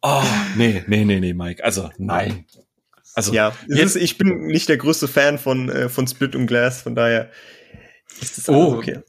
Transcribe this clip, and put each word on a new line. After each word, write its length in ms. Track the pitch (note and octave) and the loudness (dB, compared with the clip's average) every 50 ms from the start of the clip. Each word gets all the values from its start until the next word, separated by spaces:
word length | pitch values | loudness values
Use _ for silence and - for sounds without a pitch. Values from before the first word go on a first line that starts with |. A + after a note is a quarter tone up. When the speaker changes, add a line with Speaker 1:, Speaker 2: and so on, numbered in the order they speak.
Speaker 1:
Oh, 220 | - C3+ C#3+ C#3 C3+ - G#2 G#2 G#2 G2 F#2+ | 0 0 0 0 0 0 0 -2 -2 -4 0
nee, 280 | G#2 A#2 A#2 G#2+ F#2+ E2+ - | 2 2 2 2 0 -2 0
nee, 180 | G#2 G#2+ G#2+ | 2 2 4
nee, 140 | G#2 G2+ F#2+ | 4 2 2
nee, 140 | F#2 F2+ F2 | 0 -2 -2
Mike. 300 | F2 F2 F2 F2 - - | -4 -6 -8 -8 -4 -4
Also, 260 | - A2 G2 F#2 D#2 - - | -2 -2 -2 -6 -8 -10 -8
nein. 480 | F#2+ G2 F2+ F2+ F#2+ G2+ G2 F#2 - _ _ _ _ _ _ _ _ _ _ _ _ - - | -6 -2 -2 -2 -2 -2 -6 -8 -12 _ _ _ _ _ _ _ _ _ _ _ _ -10 -6
Also, 180 | - G#2+ G2 A#2 | -4 -2 0 2
Speaker 2:
Ja, 200 | A2 G#2+ G#2+ A2 - - - | 2 2 2 0 -4 -8 -2
es 100 | C#3+ C#3 | 2 2
Speaker 1:
jetzt 180 | E3 G3 F#3+ | 4 4 2
Speaker 2:
ist, 60 | F#3 F3 | 0 -2
ich 140 | E3 - - | -2 -2 2
bin 280 | F#3+ F#3+ F3+ E3 D#3 D#3+ | 2 2 2 0 -4 -2
nicht 220 | D#3 D#3 - - | -2 -2 2 2
der 80 | D#3 B2+ | 0 0
größte 300 | B2+ C#3+ D#3+ - - C3+ | 2 0 0 0 0 -2
Fan 300 | - D3+ C#3 D3 D3 C#3+ | 2 2 2 4 2 0
von, 320 | - C3+ C3 C3 B2+ B2+ | -2 -2 -2 -2 -2 -2
äh, 200 | - C3+ B2+ B2 | -2 -2 -2 -2
von 180 | B2+ - C3 B2 | -2 -2 -2 -4
Split 280 | B2+ - C#3 C3 C3 | -2 -4 -4 -4 -2
und 120 | C3 B2+ A2+ | -2 -2 0
Glass, 340 | A#2+ A#2+ A#2+ B2 B2+ B2 | 2 2 2 0 -2 -4
von 140 | - C3 A#2+ | -10 -8 -2
daher 360 | A#2 A#2 A#2 A#2 A2+ - - - - - - - - - _ _ - - - _ _ _ _ - - | 0 2 2 2 0 -2 -4 -14 -20 -20 -20 -20 -20 -20 _ _ -20 -20 -20 _ _ _ _ -18 -14
ist 160 | - - - - | -14 -12 -12 -10
das 120 | - - | -2 2
alles 120 | D3+ C#3 | 4 4
Speaker 3:
Oh. 140 | D#3+ E3 B2+ A2+ | 6 4 2 -2
Speaker 2:
okay. 220 | A2+ - C3+ C#3 - | -6 -8 -10 -10 -14